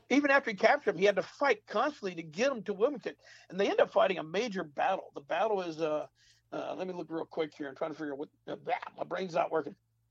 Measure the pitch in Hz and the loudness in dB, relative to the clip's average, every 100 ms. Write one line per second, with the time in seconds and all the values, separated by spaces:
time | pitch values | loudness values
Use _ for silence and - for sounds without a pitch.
0 | - 269 285 269 254 208 220 285 - 170 | 0 4 6 4 4 4 4 4 2 2
1 | 196 190 - - 285 214 - 208 285 - | 4 4 0 0 2 2 0 0 0 -2
2 | 196 165 165 156 269 240 185 190 254 262 | -8 -8 -8 0 0 0 -4 0 0 0
3 | - - - - - 180 220 427 - 202 | -8 -12 -16 -20 -10 -2 0 4 4 4
4 | 190 175 156 180 240 190 160 139 160 185 | 2 2 -4 -4 -2 -4 -6 -2 0 -2
5 | - 147 143 170 220 202 175 156 160 151 | -6 -12 -6 0 0 0 -4 -4 -2 -2
6 | 143 _ _ _ _ 156 135 143 185 180 | -6 _ _ _ _ -8 -6 -6 -6 -8
7 | 160 160 - - 156 - 143 131 160 151 | -8 -6 -6 -4 -4 -4 -10 -6 -6 -6
8 | 151 139 156 _ - 147 143 170 - - | -8 -6 -10 _ -12 -10 -4 -4 -6 -10
9 | 147 165 185 165 156 160 139 - _ _ | -6 -6 -2 0 0 0 -4 -8 _ _
10 | _ | _